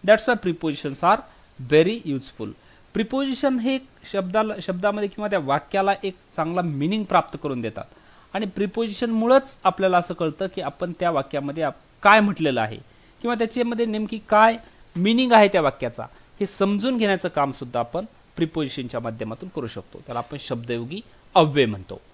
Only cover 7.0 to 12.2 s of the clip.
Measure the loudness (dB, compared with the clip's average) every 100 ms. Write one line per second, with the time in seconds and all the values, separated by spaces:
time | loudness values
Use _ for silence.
7 | 2 0 0 -8 -6 -4 -6 -8 -16 -20
8 | -20 -20 _ -6 -6 -4 -4 -2 -4 -4
9 | -2 0 4 4 2 -2 -2 2 2 2
10 | 0 -4 -4 -4 -8 -6 -8 -6 -8 -2
11 | 0 0 -2 -6 -6 -4 -4 -6 _ _
12 | 6 8